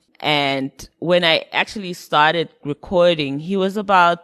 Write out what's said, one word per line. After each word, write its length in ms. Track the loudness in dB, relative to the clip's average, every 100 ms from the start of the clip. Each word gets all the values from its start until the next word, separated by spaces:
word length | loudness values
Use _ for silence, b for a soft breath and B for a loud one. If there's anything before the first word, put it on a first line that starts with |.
| _ _
And 680 | -2 0 0 -2 -6 -10 -20 _
when 220 | 0 2
I 220 | 2 0 -2
actually 400 | -4 -4 -6 -10
started 560 | -12 -2 2 2 2 -4 _
recording, 760 | -10 -10 -2 2 4 2 -2 -6
he 160 | -4 -2
was 180 | -2 -2
about 440 | 2 4 4 2